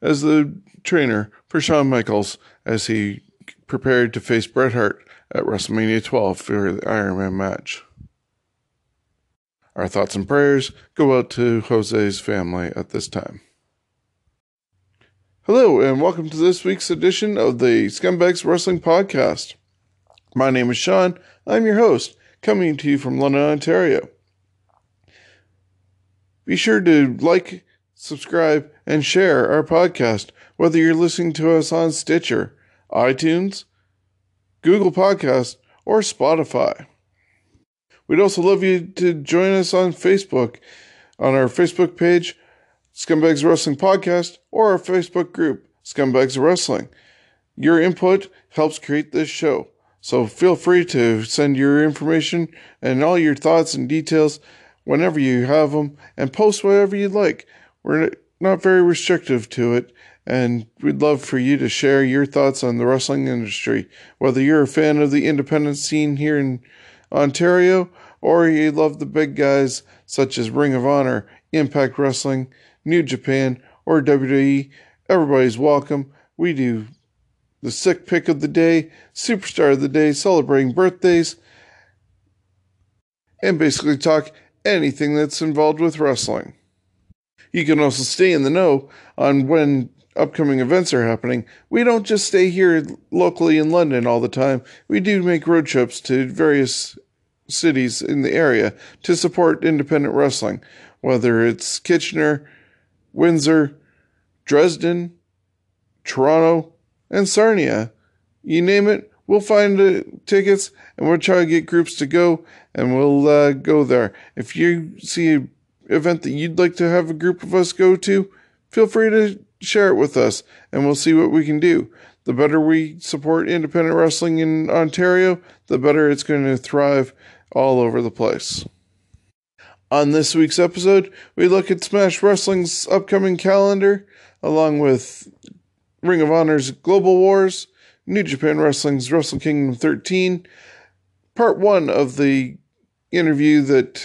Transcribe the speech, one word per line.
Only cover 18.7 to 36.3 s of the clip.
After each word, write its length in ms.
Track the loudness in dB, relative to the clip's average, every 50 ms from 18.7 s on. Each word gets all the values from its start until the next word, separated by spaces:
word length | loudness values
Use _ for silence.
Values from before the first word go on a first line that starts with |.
| -4 -2
Podcast. 760 | 0 2 2 2 0 0 -2 -2 -2 -2 -2 -4 -10 -14 -18 _ _ _ _ _ _ _ _ _ _ _ _ _ _ _ -4
My 140 | -2 0 0
name 220 | 0 0 0 -2
is 80 | -2 -4
Sean. 400 | -2 0 2 2 2 0 -2 -6 _ _ _ _ -6
I'm 200 | -2 -2 0 0
your 80 | 2 2
host, 420 | 2 4 2 2 0 -2 -6 -16 _ _ _ _ _
coming 380 | -4 -2 -2 0 0 -2 -2 -4
to 100 | -2 -2
you 80 | -2
from 220 | -2 -2 -4 -4 -2
London, 240 | 0 0 0 0 0
Ontario. 680 | 0 -2 -2 -2 0 0 0 2 2 0 0 -2 -6 _ _ _ _ _ _ _ _ _ _ _ _ _ _ _ _ _ _ _ _ _ _ _ _ _ _ _ _ _ _ _ _ _ _ _ _ _ _ _ _ _ _ _ _ _ _ _
Be 100 | -6 -4
sure 240 | -2 0 0 0 2
to 340 | 4 4 4 4 4 2 0 -2
like, 440 | 0 0 2 0 0 -4 -12 -20 _ _ _ _ _ _ _
subscribe, 800 | _ -18 -16 -16 -16 -10 -6 -2 0 0 2 0 0 -2 -6 _ _ _
and 180 | -4 -2 -2 -2
share 480 | 0 0 2 2 2 2 2 2 2 0
our 100 | 0 0
podcast, 680 | 0 2 2 2 0 0 -2 -2 -2 -2 -2 -6 -12 -20 _ _ _ _
whether 220 | 0 0 2 4 4
you're 160 | 2 2 2
listening 400 | 2 0 0 -2 -2 -4 -4 -4
to 160 | -2 0 2
us 220 | 2 2 0 0 -2
on 200 | -2 -2 -2 -2
Stitcher, 640 | -4 -4 -2 -2 -2 -2 -2 -2 -4 -4 -6 -10 _ _ _ _ _ _ _
iTunes, 720 | -2 0 0 0 0 0 0 -2 0 0 -2 -4 -8 -12 -18 _ _ _ _ _ _ _ _ _ _ _ _ _ _ _ _ _ _ _ 0
Google 300 | 2 2 2 2 0 0
Podcast, 640 | 0 0 0 0 0 0 0 0 0 -2 -4 -8 _ _ _ _ _ -4
or 160 | -2 0 0
Spotify. 840 | 0 -2 -4 -2 0 0